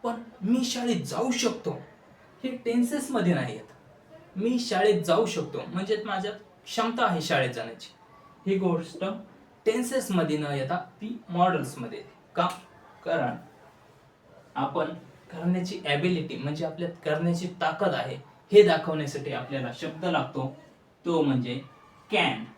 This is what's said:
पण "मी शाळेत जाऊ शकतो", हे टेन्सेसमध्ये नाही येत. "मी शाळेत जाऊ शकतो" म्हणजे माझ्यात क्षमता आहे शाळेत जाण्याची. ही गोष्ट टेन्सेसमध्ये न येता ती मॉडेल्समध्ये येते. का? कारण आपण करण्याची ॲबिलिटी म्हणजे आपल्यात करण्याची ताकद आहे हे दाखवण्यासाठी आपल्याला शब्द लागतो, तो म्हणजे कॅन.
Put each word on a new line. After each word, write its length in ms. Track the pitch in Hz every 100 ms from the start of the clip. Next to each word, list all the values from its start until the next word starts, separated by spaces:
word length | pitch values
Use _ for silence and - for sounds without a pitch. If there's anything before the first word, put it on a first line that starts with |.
पण 180 | 233 226 - -
"मी 220 | 190 247
शाळेत 380 | 254 247 240 190
जाऊ 300 | 139 - 254
शकतो", 400 | 240 233 - - - - - - - - -
हे 140 | 262 247
टेन्सेसमध्ये 760 | 233 240 240 294 269 247 175
नाही 200 | 165 127
येत. 100 | - - - - - - - - 190
"मी 240 | 220 254
शाळेत 440 | - 196 214 180
जाऊ 220 | 165 165 160
शकतो" 360 | - 135 - -
म्हणजे 360 | 175 202 214 214
माझ्यात 280 | 190 214 208 - - -
क्षमता 400 | - 226 233 226
आहे 160 | 170
शाळेत 280 | - 143 131
जाण्याची. 400 | - 131 - - - - - - - 185
ही 100 | 196
गोष्ट 480 | 185 165 - - 190 220 - - - - -
टेन्सेसमध्ये 720 | 240 247 262 - 185 151 151
न 80 | 147
येता 320 | 139 131 -
ती 440 | - - 214 240 -
मॉडेल्समध्ये 680 | 175 185 151 131 - 117 -
येते. 160 | - - - -
का? 120 | 175 - - - - - -
कारण 300 | - - 87 - - - - - - - _ - - - -
आपण 300 | - - 156 - - - -
करण्याची 500 | 170 175 180 175 202 147
ॲबिलिटी 520 | 147 180 175 - -
म्हणजे 280 | 139 151 180
आपल्यात 260 | - 170 - 156
करण्याची 420 | 156 170 170 180
ताकद 460 | - 156 156 196
आहे 220 | 135 131 - - - _
हे 100 | 202
दाखवण्यासाठी 720 | 175 160 - 156 143 139 113
आपल्याला 380 | 123 131 139 123 120
शब्द 300 | 165 - 180
लागतो, 520 | 147 131 139 135 - - - - _ 170
तो 160 | 165
म्हणजे 400 | 147 131 120 123 - - - - -
कॅन. 320 | 202 135 110 110